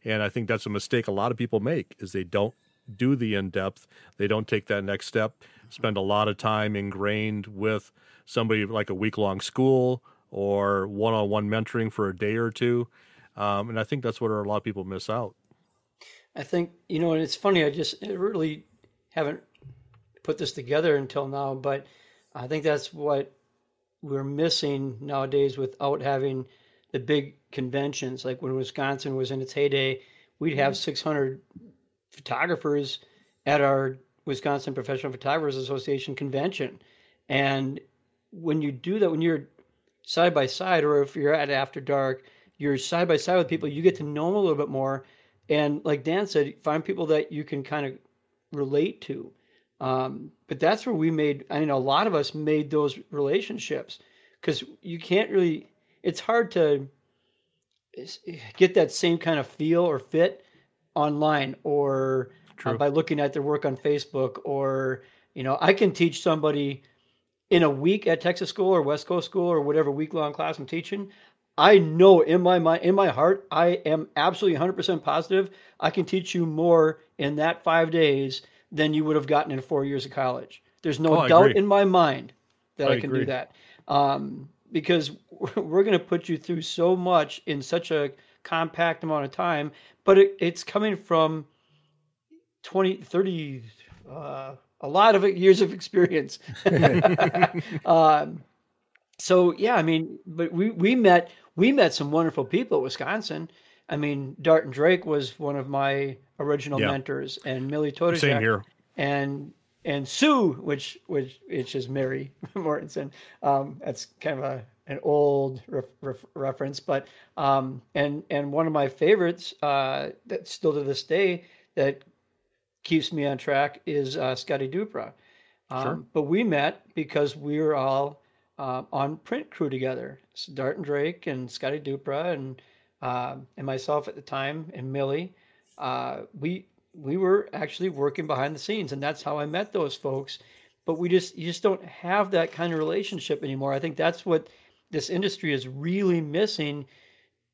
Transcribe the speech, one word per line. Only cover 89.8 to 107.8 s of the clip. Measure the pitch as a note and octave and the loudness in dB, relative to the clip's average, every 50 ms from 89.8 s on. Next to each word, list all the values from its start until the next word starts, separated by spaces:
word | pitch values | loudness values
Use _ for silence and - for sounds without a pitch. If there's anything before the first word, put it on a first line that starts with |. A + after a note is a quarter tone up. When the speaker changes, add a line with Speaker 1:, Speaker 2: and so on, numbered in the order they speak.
| - - _ _ _ | -20 -20 _ _ _
Speaker 2:
but | - G3 | 8 10
it, | G3 G3 G3 G3 - | 10 10 8 6 -2
it's | F#3 E3+ F3 - - | -2 -2 -2 -4 -14
coming | - - G3+ G#3 G#3+ G3 | -4 -2 0 0 0 -2
from | F#3 - - E3+ D#3+ D#3+ D#3 D#3+ D#3+ C#3+ _ _ _ _ _ _ _ _ _ _ _ _ _ _ _ _ _ - - _ _ _ _ - | -4 -2 0 2 4 4 2 0 -4 -10 _ _ _ _ _ _ _ _ _ _ _ _ _ _ _ _ _ -20 -20 _ _ _ _ -20
twenty, | - - F#3+ F#3+ F#3 F#3+ | -4 0 2 2 2 0
thirty, | F#3+ D#3 - - F3 G3 F#3+ F#3 E3 D#3 C#3+ C3+ B2+ A2+ A2 _ _ - _ - - - - | -2 -8 -2 0 0 0 0 -2 -4 -6 -8 -10 -12 -14 -18 _ _ -20 _ -20 -20 -20 -18
uh, | C3 D#3 D3+ C#3+ C#3 C3+ C3+ C3+ C#3 - _ _ _ _ | -16 -14 -12 -12 -12 -12 -12 -14 -16 -20 _ _ _ _
a | - | -10
lot | C#3+ D3 F#3 G#3 A3+ G#3+ | 0 6 8 8 8 8
of | G3 F#3 G3+ F#3+ | 6 4 4 2
years | F3 F3+ F#3+ F#3+ F#3+ | 6 8 8 8 8
of | G3+ F3 G3 | 6 0 0
experience. | F#3 - - - F#3+ F3 F3+ F3+ D#3+ C#3 - - - - - B2 - - | -8 -12 -2 4 4 4 4 4 0 -2 -2 -10 -16 -16 -16 -16 0 2
<laughs> | F#3+ E3+ C#3 - - - F3+ - G#3+ - - F#3+ - - E3+ F3+ - - F3 - - - D3+ - | 2 4 6 6 6 6 6 6 4 4 4 2 2 4 2 2 2 2 -4 -8 -6 -10 -6 2
Um, | - E3+ E3 D#3+ D#3 D#3 D3+ D3 D3+ - D#3 - _ _ _ _ _ _ _ _ _ _ _ _ _ _ | 4 6 8 8 8 6 4 2 -4 -10 -14 -16 _ _ _ _ _ _ _ _ _ _ _ _ _ _
so | _ - - F3+ F#3 F3+ F3 D#3+ | _ 0 4 6 6 6 6 4
yeah, | - G3 A3+ B3 | 2 0 2 4
I | G3+ D#3 | 4 4
mean, | E3 D#3+ D#3+ D#3+ - - - - | 4 2 2 0 -4 -10 -16 -16
but | F#3 D#3 D#3+ E3+ E3 | -14 -6 -4 -4 -2
we, | - E3 G3 A3 | 0 0 0 0
we | A3+ E3+ F3 G#3 B3+ | 0 2 2 4 4
met, | B3+ A3+ F#3+ F3+ F3 F3 - - - _ _ _ | 6 8 8 8 8 6 2 -14 -20 _ _ _
we | D#3+ F#3 B3 | 4 4 4
met | C#4 C#4 G3+ D#3+ - | 6 6 4 4 2
some | - C#3+ C#3+ | -2 -4 0
wonderful | D3 D#3+ E3 D#3+ - - C3 | 2 2 2 2 0 -2 -4
people | - - G3+ B3+ - - | 0 -2 -2 0 0 0
at | D3 B2+ | 0 0
Wisconsin. | C3 C3 - C#3 C3+ G3 A3+ G#3+ - D#3+ D#3 E3 D#3+ _ _ _ _ _ _ _ - | -2 -6 -6 -6 -6 -4 -6 -6 -8 -8 -8 -10 -12 _ _ _ _ _ _ _ -8
I | - | -4
mean, | D3 D3 D3 C#3+ C#3 C#3 C3 D3 - | -4 -2 -2 -2 -4 -6 -10 -12 -2
Darton | C#3 D#3+ D#3+ D#3+ D#3 C3+ | 4 6 6 6 6 0
Drake | A#2+ C3+ D3 E3+ F#3 F3 F3+ | -4 2 4 4 4 2 2
was | E3 D3+ D3 C3+ B2 - - | -2 -2 -2 -2 -4 -8 -6
one | D3+ C#3+ C#3+ | -6 -4 -4
of | C#3+ C3 | -4 -6
my | C3+ C#3 C#3 C#3 C#3 C#3 C#3 C#3 C#3 C3 - _ _ _ - | -4 -4 -2 0 0 0 -2 -2 -4 -8 -12 _ _ _ -8
original | C3+ D3 D3 C#3+ C3+ C#3+ C#3+ C3+ | -2 -2 -2 -2 -2 -4 -2 0
Speaker 1:
Yeah. | A2 - | 0 0
Speaker 2:
mentors, | C#3 C#3 C3 - C3+ C3+ C#3 C3+ - - - | 0 -2 -4 -6 -6 -6 -6 -8 -12 -10 -8
and | C#3+ C3 B2+ C3 C3+ | -8 -6 -6 -6 -6
Millie | D3 D3+ | -4 -2